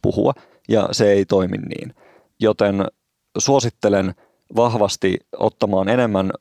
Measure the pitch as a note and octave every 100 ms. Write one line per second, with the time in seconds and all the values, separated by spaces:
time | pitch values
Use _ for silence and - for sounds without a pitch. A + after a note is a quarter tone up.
0 | G2+ G#2 B2 - _ _ - A2 F#2+ -
1 | G#2 G2+ F#2+ G2 F#2 G2 - - B2+ -
2 | _ _ _ _ G#2+ G#2 G2+ G2 F#2+ _
3 | _ _ _ G#2+ C3+ C3+ A#2 - G#2 G2+
4 | F#2+ - _ _ _ A2+ A#2+ A2+ G2+ -
5 | F#2+ - _ - A2 _ G#2 F#2+ G2 B2+
6 | A#2 G2 F#2+ -